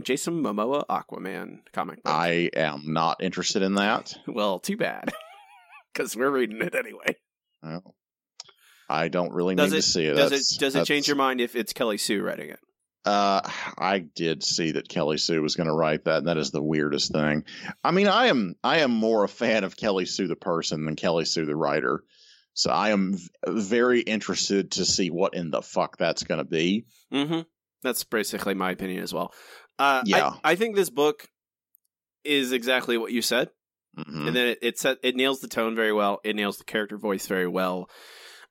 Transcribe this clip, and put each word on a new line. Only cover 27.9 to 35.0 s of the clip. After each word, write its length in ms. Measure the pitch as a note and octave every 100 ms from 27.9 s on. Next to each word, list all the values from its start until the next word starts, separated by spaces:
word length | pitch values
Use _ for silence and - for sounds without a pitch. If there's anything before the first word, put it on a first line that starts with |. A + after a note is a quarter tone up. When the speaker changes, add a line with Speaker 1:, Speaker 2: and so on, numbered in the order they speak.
| A#2+
Speaker 1:
basically 520 | - A2+ G2+ G#2 G2+ F#2+
my 160 | F#2
opinion 300 | F#2 F#2+ F#2
as 100 | F2+
well. 200 | E2+ F2+ - - - - -
Uh, 220 | C#3 C3+ A#2
Speaker 2:
Yeah. 280 | F3+ C#2+ -
Speaker 1:
I, 80 | D#3
I 40 | F3
think 200 | A#3 G3+
this 140 | E3+
book 400 | B2+ D3 D3 - _ _ _ _ _ _ _ _ _
is 280 | D3 C#3+ B2+
exactly 460 | C3 A#2 B2+ A#2+ A#2+
what 140 | G#2+
you 80 | A#2
said. 280 | A2 A#2+ D#3 - _ _ _ -
Speaker 2:
Mm-hmm. 300 | D#2 D2+ D2
Speaker 1:
And 80 | B2
then 120 | B2
it, 120 | A2+
it 180 | A#2+ -
set, 180 | C#3 C3